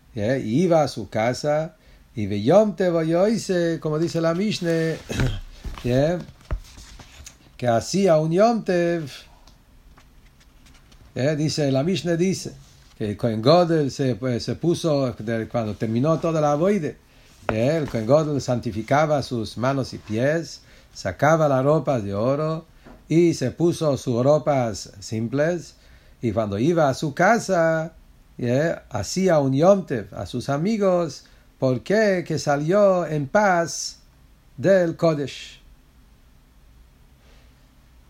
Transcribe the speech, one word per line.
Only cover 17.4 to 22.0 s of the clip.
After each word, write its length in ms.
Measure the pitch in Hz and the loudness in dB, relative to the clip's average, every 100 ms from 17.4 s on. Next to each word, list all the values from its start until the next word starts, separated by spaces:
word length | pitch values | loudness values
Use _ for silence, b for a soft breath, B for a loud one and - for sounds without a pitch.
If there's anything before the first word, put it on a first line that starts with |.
| 92 | -6
¿eh? 260 | 107 123 160 | -2 0 0
El 100 | 127 | -2
Kohen 180 | 117 110 | -4 2
Gadol 320 | 147 151 143 | 2 2 -4
santificaba 800 | 127 120 117 107 107 139 156 147 | -2 -4 -4 -6 0 2 2 0
sus 340 | - 120 107 - | -2 -6 -6 -4
manos 380 | 127 139 120 | -4 -2 -6
y 40 | 87 | -10
pies, 640 | - 107 135 165 160 - b b b | -6 -2 0 0 -4 -14 b b b
sacaba 560 | - 95 90 143 160 151 | -10 -8 0 2 4 2
la 140 | 131 | 2
ropa 380 | 135 156 131 127 | 2 2 2 -2